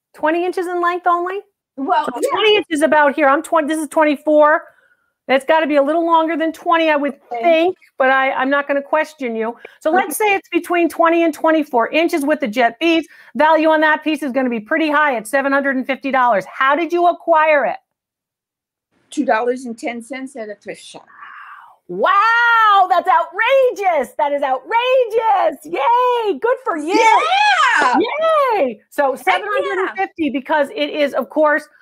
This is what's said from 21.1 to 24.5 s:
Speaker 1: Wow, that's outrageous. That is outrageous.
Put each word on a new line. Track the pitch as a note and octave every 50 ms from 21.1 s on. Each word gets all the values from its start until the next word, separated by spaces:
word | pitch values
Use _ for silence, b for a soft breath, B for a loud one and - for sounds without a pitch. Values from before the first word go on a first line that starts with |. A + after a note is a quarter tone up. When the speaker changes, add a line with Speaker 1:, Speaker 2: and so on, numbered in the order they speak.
| - B B B B B B B B B B B B B B
Speaker 1:
Wow, | - F3 F#3 A#3 E4+ F#4+ G4+ G#4 A4+ A#4 A#4 A#4 A#4 A#4 A4+ A4 G#4+ G4+ G4 F#4 F4
that's | F#4 F4 - F#4
outrageous. | F#4 E4 E4 E4 F4 G4 A4+ A#4+ C5+ C5+ C5 B4 F#4+ F#4+ G4+ F#4 E4+ C#4+ B3+ - -
That | - D4+ C#4+ C#4+
is | C#4+ C#4+
outrageous. | C4+